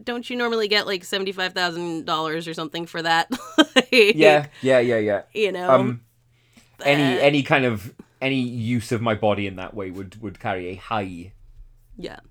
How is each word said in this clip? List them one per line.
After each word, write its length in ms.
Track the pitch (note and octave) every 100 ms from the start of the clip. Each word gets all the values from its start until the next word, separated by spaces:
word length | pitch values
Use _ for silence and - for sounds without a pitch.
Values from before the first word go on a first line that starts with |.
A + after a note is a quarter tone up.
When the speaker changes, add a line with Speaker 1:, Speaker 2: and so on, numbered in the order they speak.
Speaker 1:
don't 240 | A2+ A#3+ A#3+
you 80 | B3
normally 320 | A#3+ A3+ G#3+
get, 180 | G#3 G3
like, 180 | F#3+
seventy-five 500 | F#3 G3 F#3+ F#3 F#3
thousand 500 | F#3 F3+ E3 F3 E3
dollars 420 | D3+ D#3+ D#3+ D#3+ E3
or 60 |
something 320 | D#3+ D#3+ E3
for 160 | E3+ E3+
that? 300 | E3 E3 D#3+ B3
<laughs> 140 | - - D4
Like, 140 | C4 B3 B3+ G#3
Speaker 2:
Yeah, 340 | D#3 D#3 D3 C#3+ -
yeah, 180 | C3 B2+
yeah, 180 | A#2+ A2+
yeah. 240 | G#2 G2+ -
Speaker 1:
you 200 | C#3 G3
know? 180 | F#3 F3+
Speaker 2:
Um, 320 | B2+ B2+ A#2+ _ _ _ _ _ _ _ -
any, 300 | - C#3+ C#3 B2
Speaker 1:
But 60 |
Speaker 2:
any 180 | C#3 C#3+
kind 220 | C3 D3+
of, 300 | B2+ A2 G2 - - -
any 200 | C3 C3+
use 520 | B2 A#2+ A2+ B2 -
of 80 | A#2
my 140 | A#2
body 320 | G#2+ G#2+ G2+ G2
in 100 | F#2
that 160 | F2+
way 180 | G#2+ F#2+
would, 300 | F2+ G2 G#2+
would 180 | A2 F2+
carry 300 | A2+ F#2+ F2+
a 60 |
high 580 | F#2+ - A2 F#2+ F2 F2+ - - - - _ _ -
Speaker 1:
Yeah. 240 | F3 - -